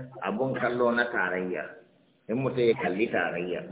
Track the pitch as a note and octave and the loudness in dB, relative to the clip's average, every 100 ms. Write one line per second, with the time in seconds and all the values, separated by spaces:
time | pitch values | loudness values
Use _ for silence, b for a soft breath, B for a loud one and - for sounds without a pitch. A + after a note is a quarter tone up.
0 | - - F#2 G#2 C3 B2 A#2+ B2 A#2+ A#2 | -10 -6 -4 0 0 0 0 2 2 2
1 | - A2 F#2 F#2 F#2 E2 - - - _ | 0 0 0 0 -2 -4 -8 -12 -20 _
2 | _ _ - A#2 C3 B2 A#2+ A2 F2+ F#2+ | _ _ -4 -2 0 2 4 4 2 0
3 | A2 G#2+ E2+ E2+ F2+ D#2+ F2 | 0 2 0 -2 -4 -4 -2